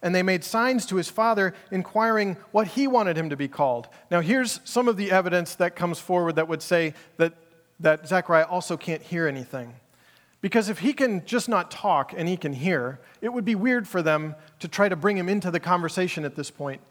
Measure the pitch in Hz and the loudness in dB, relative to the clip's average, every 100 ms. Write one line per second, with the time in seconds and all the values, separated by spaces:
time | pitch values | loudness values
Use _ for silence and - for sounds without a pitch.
0 | 180 180 185 185 - 226 240 262 - 190 | 0 0 2 0 0 0 2 0 0 -2
1 | 165 - 220 220 190 185 - 190 180 214 | -2 0 0 2 0 -2 -8 -6 -2 0
2 | 226 220 202 180 - 208 214 - 277 247 | 2 2 0 -4 -2 0 0 0 2 4
3 | 202 160 160 143 139 - 143 120 117 - | 2 0 -2 -2 -4 0 0 0 -6 -20
4 | - 175 165 254 247 - - 233 247 202 | 0 0 4 2 2 -4 -4 0 2 0
5 | 202 185 180 175 175 - 175 175 175 165 | 2 2 4 0 -2 0 -2 0 -4 -4
6 | - 180 170 156 160 160 - 175 160 147 | 0 0 2 0 0 -2 0 0 0 -4
7 | - _ 170 - _ _ _ _ 160 156 | -20 _ 0 0 _ _ _ _ 2 2
8 | 156 185 175 165 160 180 175 175 - 160 | 2 0 4 4 4 -2 -4 -6 -4 -8
9 | - 170 165 135 123 135 120 120 _ _ | -6 -2 -2 -2 -8 -10 -12 -16 _ _
10 | _ _ _ _ 196 233 208 214 202 294 | _ _ _ _ 0 0 0 -2 -2 0
11 | 262 196 151 240 - 214 170 - 208 160 | 0 0 -2 -4 0 0 -2 -4 0 2
12 | 135 170 165 180 156 135 160 165 123 135 | 0 -4 -4 -2 -4 -4 0 0 -2 -8
13 | - - 220 247 202 214 233 247 202 185 | -18 -8 -6 -4 -2 0 2 0 -2 -2
14 | 160 151 156 151 - _ 170 - 202 180 | 2 0 -2 -10 -18 _ -12 0 2 2
15 | 175 202 180 202 180 165 170 180 165 170 | 0 0 0 -2 -2 -4 0 0 0 -2
16 | 180 - 147 147 139 - 143 135 _ | -2 -2 -6 -6 -10 -8 -10 -10 _